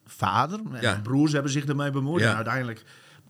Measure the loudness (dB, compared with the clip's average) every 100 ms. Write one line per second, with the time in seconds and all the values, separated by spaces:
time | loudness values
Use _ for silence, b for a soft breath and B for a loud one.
0 | -20 -4 2 2 2 -2 -8 -2 -2 0
1 | 0 2 4 2 0 -2 -2 -2 -2 -2
2 | 0 2 2 2 -2 -4 -4 -10 -16 B
3 | B B